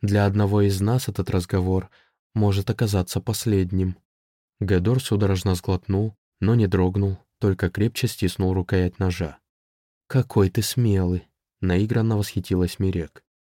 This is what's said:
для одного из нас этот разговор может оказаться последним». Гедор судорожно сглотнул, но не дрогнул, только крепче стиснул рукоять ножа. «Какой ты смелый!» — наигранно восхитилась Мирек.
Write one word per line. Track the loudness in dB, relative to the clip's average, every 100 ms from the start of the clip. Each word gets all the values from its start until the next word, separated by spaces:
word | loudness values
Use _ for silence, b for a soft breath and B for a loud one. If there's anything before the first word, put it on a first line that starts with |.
для | 0 2 2
одного | 2 2 4
из | 2 2
нас | 0 0 -2
этот | -6 -2
разговор | -2 0 -2 0 -2 -4 b b b _
может | 0 2 0 -2
оказаться | -2 0 0 -2 -4
последним». | -4 -4 0 0 0 0 -2 -4 _ _ _ _ _ _
Гедор | 0 2 2 0
судорожно | 0 0 0 0 0 -2
сглотнул, | -2 -4 -2 -2 -2 -8 _ _
но | 0
не | 2 2
дрогнул, | 2 2 2 -2 -4 _ _
только | -2 0 -2
крепче | 0 -2 -2 -6
стиснул | -2 -4 -2 -2
рукоять | -2 0 0 0 0
ножа. | -2 -2 -6 -8 _ _ _ _ _ _ _
«Какой | -2 0 2 2
ты | 0
смелый!» — | -2 0 0 2 0 -2 -6 _ _ _
наигранно | 0 0 2 0 0 0
восхитилась | -2 -6 -2 0 0 -2
Мирек. | -2 -2 -8 -14 _ _